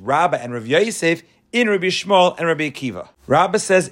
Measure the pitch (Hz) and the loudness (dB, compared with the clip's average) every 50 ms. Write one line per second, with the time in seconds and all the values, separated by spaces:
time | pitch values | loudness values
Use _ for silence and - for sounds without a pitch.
0 | 92 110 135 151 170 180 - - 117 120 120 120 110 117 143 175 208 226 - - | -6 -2 0 0 0 0 0 -2 -6 -8 -10 -10 -6 0 0 0 0 0 -4 -2
1 | 170 165 170 165 - _ _ _ _ _ - 233 240 214 202 190 175 185 175 - | 0 0 0 -2 -4 _ _ _ _ _ -2 -2 0 0 0 -2 -2 -2 -4 -4
2 | - 185 202 185 180 180 - - 165 165 160 147 151 147 135 - 139 123 95 90 | -2 2 4 4 4 4 2 0 -2 -2 0 -2 -2 -6 -6 -8 -8 -8 -8 -8
3 | - - _ _ _ - 135 156 190 240 185 214 208 - 190 185 - - | -14 -16 _ _ _ 0 2 2 2 2 0 -2 0 2 2 2 2 0